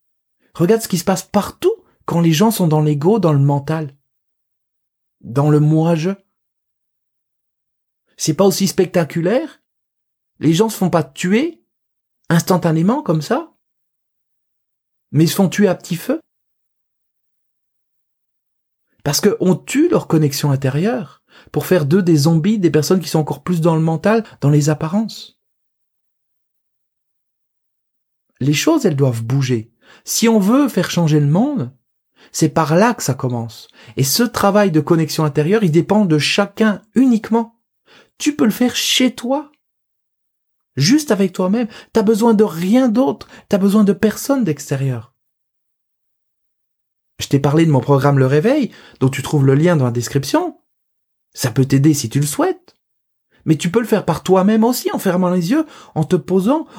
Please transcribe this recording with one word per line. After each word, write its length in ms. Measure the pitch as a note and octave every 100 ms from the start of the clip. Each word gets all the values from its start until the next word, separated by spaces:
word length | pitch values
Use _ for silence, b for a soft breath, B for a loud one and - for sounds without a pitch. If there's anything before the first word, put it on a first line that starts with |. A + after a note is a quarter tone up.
| _ _ _ _ _
Regarde 280 | - F3 A3
ce 60 | -
qui 100 | E3+
se 80 |
passe 180 | G3+ F3+
partout 500 | - G#3 F#3+ - F#4 A4+ b b
quand 140 | - E3+
les 140 | E3
gens 180 | D#3 A3+
sont 160 | G#3+ E3
dans 140 | D#3
l'ego, 380 | D3+ C#3+ E3 A3+
dans 140 | E3+
le 60 | C#3+
mental, 580 | C#3 C#3+ C#3 D#3+ D3 - _ _ _ _ _ _ _ _ _ _ _ _
dans 280 | - B2 D3+
le 100 | D3
moi-je. 480 | D3+ D#3 E3 E3 F3 G3 _ _ _ _ _ _ _ _ _ _ _ _ _ _ _ _ _ _ _ -
C'est 160 | -
pas 100 | D3+
aussi 240 | G3 - G3
spectaculaire. 960 | - F3 F3+ D3+ E3+ F3 B3+ D#4+ - _ _ _ _ _ _ _ _
Les 140 | D3+
gens 160 | E3 A3+
se 80 | -
font 120 | F3+
pas 140 | E3
tuer 600 | D3+ - F3+ A3 E4 - _ _ _ _ _ _ -
instantanément 720 | E3+ - F3+ E3+ D#3+ F#3 C#4+
comme 200 | D4 D#3
ça, 340 | D3+ C4 E4 _ _ _ _ _ _ _ _ _ _ _ _ _ _ _ _
mais 120 | C#3
ils 60 | E3
se 60 |
font 140 | - F3+
tuer 180 | - G3
à 80 |
petit 200 | F3 -
feu. 260 | E3+ - D#4+ - _ _ _ _ _ _ _ _ _ _ _ _ _ _ _ _ _ _ _ _ _ _ _ _ _ _ _
Parce 180 | D3 -
qu'on 340 | G3+ - F3+
tue 340 | E3+ - C4 F4
leur 180 | F#3+ -
connexion 440 | D#3+ D3 - D3
intérieure 720 | C3+ C3+ D3 G3+ B3 D#3 _ b b b
pour 140 | D3+
faire 200 | - F3+
d'eux 180 | C#3 F#3+
des 120 | F3
zombies, 440 | D#3 D3 E3 F3+ A3
des 120 | E3+
personnes 280 | D3+ D3 F#3
qui 100 | -
sont 100 | D#3+
encore 240 | D3 -
plus 180 | - F3
dans 140 | E3+
le 60 | D#3+
mental, 420 | D#3+ D#3 G3 A3+ G#3+ B
dans 80 | C#3+
les 200 | D3+ D3
apparences. 720 | D3 D#3 G3+ A3 - - _ _ _ _ _ _ _ _ _ _ _ _ _ _ _ _ _ _ _ _ _ _ _ _ _ _ _ _ _ _ _
Les 140 | C3
choses, 320 | D3 - E4
elles 100 | F#3+
doivent 280 | C#3 C#3 A#2
bouger. 480 | A#2 C#3 C3 A#2 - _ b b
Si 240 | - - A3+
on 100 | A3
veut 280 | F#3+ C4+ C#4+
faire 220 | G3 E3+
changer 300 | F3 D#3+ D3+
le 80 | C#3+
monde, 480 | F3 C#4+ C4 B2 - _ _ _ b b
c'est 180 | - D#3
par 260 | E3 D3+
là 180 | E3+ A#3
que 100 | -
ça 100 | -
commence. 540 | C3 B2+ A#2+ A2+ - - B B -
Et 60 |
ce 200 | C#3 -
travail 480 | B3 - G3+ G#3 G3
de 80 | D#3
connexion 460 | D3 E3 D#3 -
intérieure, 380 | D3+ D3 D3+ A3
il 80 | F#3
dépend 340 | D#3+ - G#3
de 120 | F#3+ D3+
chacun 640 | C#3+ - G3 - A3 F#3 -
uniquement. 680 | A3 C4 A3 - A#3 A3 _ _ _ b b b _
Tu 180 | D4+
peux 100 | D4
le 60 | A#3
faire 240 | - B3
chez 380 | - - - B3+
toi, 380 | - B3 C#4 C#4+ _ _ _ _ _ _ _ _ _ _ _ _
juste 360 | B2+ D#3 D4+ D4
avec 220 | G3 F#3+
toi-même. 340 | F#3 F#3 A3+ A3 B B
T'as 100 | A3+
besoin 300 | G#3 G#3+ A#3
de 100 | G#3+
rien 460 | G#3 E3 F#3 B3 C4
d'autre, 380 | A3+ C#4 - - B _
t'as 80 | G3
besoin 260 | G3 G#3+
de 100 | G3+
personne 500 | G3+ G#3 - - C#4
d'extérieur. 720 | F3+ C#3+ - C3+ C3+ A#2+ - _ _ _ _ _ _ _ _ _ _ _ _ _ _ _ _ _ _ _ _ -
Je 80 | -
t'ai 120 | C#3
parlé 260 | C#3+ D#3
de 60 | E3
mon 100 | C3
programme 360 | C#3+ C3+ C#3+ C#3
Le 80 |
Réveil, 460 | B2+ D3+ G#3 D4+ A3 B B B
dont 100 | C3+
tu 120 | C3+
trouves 240 | - D3+
le 100 | C3+
lien 200 | C#3 F3
dans 100 | D#3+
la 60 | B2
description. 640 | A#2 A#2 C#3 C#3 D#4 F4+ - _ _ _ _ _ _ _
Ça 180 | - B2
peut 140 | C3+
t'aider 280 | C3 C#3 D#3
si 160 | D3 A2+
tu 100 | C#3
le 60 |
souhaites. 500 | D3 - F#4+ F4+ _ _ _ _ _ _ _ _
Mais 120 | D3+ D3+
tu 140 | F3
peux 80 | A3
le 80 | A3+
faire 180 | G3+
par 180 | - D3+
toi-même 400 | - F#3 G3 A3
aussi, 260 | A#3 B3 F#4+
en 80 | D#4+
fermant 300 | G3 F3+ F3+
les 220 | F3+ E3+
yeux, 140 | D4+ D#4 B B
en 80 | D3+
te 120 | D3+
posant, 500 | F3+ - F#3+ G3 D#4 B